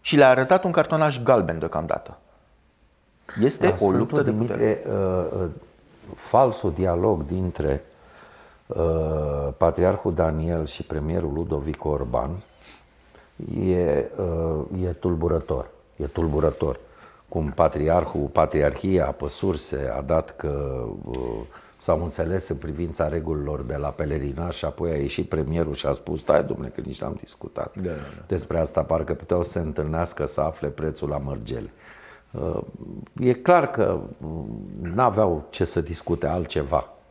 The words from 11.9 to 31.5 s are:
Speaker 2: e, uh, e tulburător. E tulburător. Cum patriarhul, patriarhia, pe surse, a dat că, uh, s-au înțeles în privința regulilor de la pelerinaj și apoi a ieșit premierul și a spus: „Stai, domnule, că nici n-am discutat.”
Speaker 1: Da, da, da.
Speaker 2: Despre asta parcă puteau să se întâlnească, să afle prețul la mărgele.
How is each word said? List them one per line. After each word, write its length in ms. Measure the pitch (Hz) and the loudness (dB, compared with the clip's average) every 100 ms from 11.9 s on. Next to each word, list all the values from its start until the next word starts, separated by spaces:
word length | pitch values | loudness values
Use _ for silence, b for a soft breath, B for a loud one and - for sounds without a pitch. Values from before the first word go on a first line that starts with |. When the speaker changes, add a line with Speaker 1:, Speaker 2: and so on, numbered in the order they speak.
| 73 65 60 65 92 - b b b b _ b b b - - - 95 | -2 0 -2 -2 -6 -12 b b b b _ b b b -14 -8 -2 2
Speaker 2:
e, 380 | 90 87 71 58 - | 2 4 2 0 -4
uh, 680 | 92 82 82 78 - 92 | -2 0 0 -2 -4 -4
e 40 | 92 | -4
tulburător. 840 | 85 92 87 82 80 - 65 - - _ _ | -2 -2 0 2 0 0 -4 -4 -14 _ _
E 80 | 69 | -6
tulburător. 760 | - 82 76 78 - 78 - - b b b b | 0 0 4 2 2 -2 -2 -10 b b b b
Cum 220 | 85 76 | -4 -4
patriarhul, 760 | 67 80 76 76 87 78 76 71 | 4 4 4 4 4 2 -2 0
patriarhia, 720 | - 78 78 73 71 95 92 | 2 4 4 2 2 2 2
pe 240 | 69 69 73 | 2 -2 -6
surse, 640 | - 98 78 - 71 67 58 | -4 -2 -2 -4 -4 -4 -4
a 40 | |
dat 360 | 69 80 - - | 0 0 0 -6
că, 480 | 76 71 69 65 57 50 | -4 -4 -4 -4 -6 -8
uh, 120 | 50 62 62 55 57 B B B | -8 -6 -4 -6 -10 B B B
s-au 240 | - 82 | 0 0
înțeles 460 | 85 - 82 92 - | 0 -2 -2 -2 -4
în 80 | 76 | -6
privința 520 | 78 73 85 - 78 | -6 -6 -6 -2 -2
regulilor 540 | 82 80 76 71 73 | -2 -2 -4 -2 -6
de 140 | 62 73 | -4 -4
la 120 | 71 | -4
pelerinaj 680 | - 78 73 69 67 87 - | -4 -4 -2 -4 -4 -6 -4
și 80 | |
apoi 260 | 78 - 85 | -6 -4 -2
a 60 | 78 | -2
ieșit 320 | 71 - 90 | -2 -4 -2
premierul 460 | 80 71 82 78 | -2 0 0 -2
și 120 | 71 - | -2 -2
a 60 | |
spus: 280 | 69 - 80 | -2 -4 -6
„Stai, 240 | - 76 | 2 2
domnule, 240 | - - 64 | 4 -4 -6
că 60 | - | -8
nici 200 | - - | -10 -8
n-am 160 | - - | -8 -8
discutat.” 540 | - - - - - - | -12 -14 -12 -8 -8 -6
Speaker 1:
Da, 60 | 92 | -6
da, 40 | 78 | -6
da. 260 | 71 - - | -10 -14 -4
Speaker 2:
Despre 320 | 92 - 82 | -4 0 0
asta 240 | 78 - | 2 0
parcă 320 | 78 80 78 | 0 0 0
puteau 280 | 85 - 90 | -4 0 0
să 80 | 85 | 0
se 80 | - | -2
întâlnească, 680 | 80 76 78 80 85 - 73 | -2 -2 -2 0 -2 -2 -4
să 140 | - | 0
afle 280 | 78 78 73 | -2 -2 -6
prețul 400 | 69 76 71 73 | -4 -6 -4 -4
la 100 | 73 | -4
mărgele. 540 | 69 65 55 | -4 -8 -6